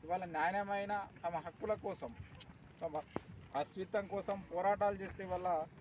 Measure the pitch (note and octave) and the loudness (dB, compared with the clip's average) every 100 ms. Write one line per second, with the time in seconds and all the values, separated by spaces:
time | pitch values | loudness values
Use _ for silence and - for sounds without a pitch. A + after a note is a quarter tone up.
0 | D#3 F3+ F3+ D#3 E3 G3 G3+ G3+ G3+ G#3 | 0 -2 0 2 4 2 0 0 0 -2
1 | G3 - E3+ E3 E3 - G#3 G#3 G3+ F#3 | -4 -6 -4 -2 -6 -6 -2 0 -2 -6
2 | A#3+ A#3 - - - - - - E3 D3+ | -8 -10 -14 -14 -16 -16 -18 -8 -4 -4
3 | - - - - - C#3 D3 - F#3 G#3+ | -6 -10 -10 -16 -2 0 0 -2 2 2
4 | G3 G3+ G3 G3 F#3+ E3+ F#3+ G3+ G3+ G3 | 2 -2 0 -2 0 4 6 8 6 4
5 | F#3+ - F#3+ F3+ F3+ E3 D#3+ - | -4 -6 -2 0 4 2 2 -8